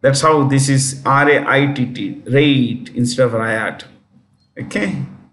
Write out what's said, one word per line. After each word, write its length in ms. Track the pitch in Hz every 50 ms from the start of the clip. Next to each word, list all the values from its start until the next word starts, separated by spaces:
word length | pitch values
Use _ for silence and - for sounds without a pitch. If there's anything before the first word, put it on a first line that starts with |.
That's 200 | - 139 139 -
how 240 | - 156 156 151 139
this 240 | 131 139 135 135 139
is 340 | 139 135 135 - - - -
R 240 | - 135 139 143 147
A 180 | 147 127 -
I 260 | - 131 139 143 143
T 200 | 143 123 127 117
T, 300 | - - 151 143 - - -
Raitt 680 | 104 123 139 151 147 139 127 123 113 110 - - - -
instead 320 | 123 123 120 - - 131
of 60 | 120
Raitt. 520 | 117 110 113 113 110 113 107 95 - - - - - _ _ _ _ - _ _ _ _ _ _ _ -
Okay. 440 | - - - 202 208 190 151 139 131 - - - - _